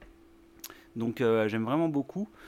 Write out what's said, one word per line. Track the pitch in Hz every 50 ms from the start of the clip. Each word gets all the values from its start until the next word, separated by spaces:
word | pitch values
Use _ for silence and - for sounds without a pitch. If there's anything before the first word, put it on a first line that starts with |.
| - - - - - - - - - - - - - - - - - - -
Donc, | 113 113 117 110 -
euh, | 123 113 113 110 107
j'aime | 107 107 113 110
vraiment | 113 135 156 165 160
beaucoup. | 147 143 131 - - 185 208 - - - -